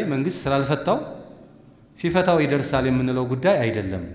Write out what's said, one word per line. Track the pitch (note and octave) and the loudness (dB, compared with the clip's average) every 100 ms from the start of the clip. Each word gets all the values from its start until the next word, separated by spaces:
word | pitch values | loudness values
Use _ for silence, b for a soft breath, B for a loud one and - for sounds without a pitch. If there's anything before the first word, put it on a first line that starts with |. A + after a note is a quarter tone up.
| G#3 | -2
መንግስት | C3+ C#3+ F3+ | -2 -2 -4
ስላልፈታው | C#3+ C#3 C3 D3 - A#3+ - - - - - - - - - - | -2 0 0 -2 0 -2 -4 -14 -18 -20 -20 -20 -20 -20 -20 -6
ሲፈታው | E3+ F3 F3+ E3+ | -2 2 4 4
ይደርሳል | D3 C#3+ C3+ C3+ C3 | 4 2 0 0 2
የምንለው | B2+ B2+ B2+ B2+ | 2 2 0 -2
ጉዳይ | B2+ F3 F#3+ | 0 2 4
አይደለም። | A#2 G#2+ F#2+ F#2+ E2+ | 2 0 -4 -6 -8